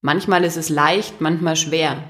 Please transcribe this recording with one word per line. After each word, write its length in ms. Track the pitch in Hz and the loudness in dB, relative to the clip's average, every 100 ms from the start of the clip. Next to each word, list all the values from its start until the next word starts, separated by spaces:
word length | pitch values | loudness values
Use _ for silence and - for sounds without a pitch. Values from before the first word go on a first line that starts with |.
Manchmal 400 | - 165 196 185 | 0 -2 2 2
ist 140 | 175 165 | 2 -2
es 100 | 160 | -2
leicht, 540 | 147 147 185 208 - | 2 2 2 -2 -4
manchmal 340 | 156 165 170 160 | -2 0 0 0
schwer. 480 | 151 160 156 131 - | 0 0 0 -2 -10